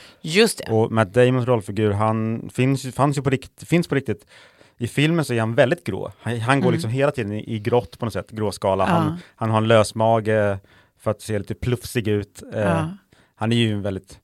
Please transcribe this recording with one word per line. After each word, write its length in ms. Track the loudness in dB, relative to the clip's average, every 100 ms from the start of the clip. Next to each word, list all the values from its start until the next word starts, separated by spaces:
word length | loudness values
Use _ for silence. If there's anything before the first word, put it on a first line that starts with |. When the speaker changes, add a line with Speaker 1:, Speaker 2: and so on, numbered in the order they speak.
| -20 -14
Speaker 1:
Just 380 | -2 2 2 0
det. 140 | -2
Speaker 2:
Och 200 | 0 2
Matt 220 | 2 2
Damons 320 | 4 4 4 0
rollfigur, 440 | 0 -2 -2 0
han 600 | 2 0 0 -2 -4 -6
finns 300 | 0 0 0
ju, 80 | -2
fanns 260 | 0 0 2
ju 40 |
på 80 | 2
rikt-, 340 | 2 0 -14 0
finns 220 | 0 2
på 60 |
riktigt. 320 | -2 -2 -6 _ -20 -20 _ _ -8
I 80 | -4
filmen 360 | 0 2 2
så 100 | 0
är 60 | 0
han 140 | 0
väldigt 300 | 2 2 2
grå. 280 | -4 -6 -8 -10
Han, 200 | -6 -4
han 200 | 0 2
går 80 | 2
Speaker 1:
Mm. 40 |
Speaker 2:
liksom 160 | 0 0
hela 200 | 0 0
tiden 200 | 0 -4
i, 220 | -6 -6
i 40 | -6
grått 400 | 0 0 0 -8
på 60 |
något 80 | -6
sätt, 160 | -6 -8
gråskala. 540 | -6 -6 -2 0 2 2
Speaker 1:
Ja. 60 |
Speaker 2:
Han, 240 | 2 0 -4 -12 -6
han 140 | 0
har 80 | 2
en 100 | 4
lösmage 880 | 4 4 0 2 2 2 0 0 -2 _ _ _ _
för 100 | -6
att 100 | -6
se 180 | -4 -6
lite 160 | -6
plufsig 540 | -6 -2 -4 -4 -4 0
ut. 340 | -2 -2 -14 -10
Eh, 60 | -2
Speaker 1:
Ja. 300 | 0 0 -2 -8 _ _ _ -6
Speaker 2:
han 160 | 0
är 40 | 2
ju 160 | 2
en 100 | 0
väldigt 360 | -4 -6 -10 -20